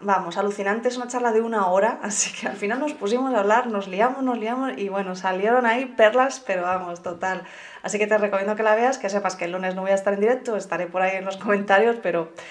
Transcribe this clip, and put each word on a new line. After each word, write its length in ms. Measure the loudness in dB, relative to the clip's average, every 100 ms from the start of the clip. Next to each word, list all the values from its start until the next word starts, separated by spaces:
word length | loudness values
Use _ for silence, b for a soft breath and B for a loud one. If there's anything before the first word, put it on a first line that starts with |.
vamos, 360 | 0 0 0 -2
alucinante, 520 | -2 -2 -2 0 -2
es 80 | -4
una 100 | -6
charla 240 | -2 2
de 100 | 2
una 260 | 0 0 2
hora, 320 | 4 2 0
<laughs> 40 |
así 280 | -4 -4 -4
que 140 | -4 -8
al 100 | -6
final 220 | -4 -2
nos 140 | -4
pusimos 400 | -4 -2 0 2
a 60 | 2
hablar, 280 | 4 2 2
nos 200 | -4 -4
liamos, 340 | 0 0 0
nos 160 | -2 -2
liamos 360 | -2 -4 -4 -4
y 120 | -4
bueno, 260 | -4 -4 -4
salieron 500 | -4 0 2 4 4
ahí 200 | 0 0
perlas, 580 | 4 4 6 2 0 -4
pero 180 | -2
vamos, 380 | 0 -2 -4 -8
total. 420 | -8 -4 -4 -4 -8 B B B
Así 160 | -4 0
que 80 | 2
te 120 | 2
recomiendo 380 | 2 0 0 2
que 80 |
la 120 | 4 4
veas, 240 | 4 0
que 100 | -2
sepas 260 | -2 -2 -4
que 100 | -4
el 80 |
lunes 200 | -2 -4
no 80 | -2
voy 100 | 0
a 40 | 2
estar 180 | 2
en 60 | 2
directo, 380 | 2 2 -2 -4
estaré 280 | -4 -4 -2
por 160 | 0
ahí 140 | 0 0
en 100 | -6
los 120 | -4
comentarios, 580 | 0 0 4 6 4 2
pero, 300 | 0 -2 -4 B B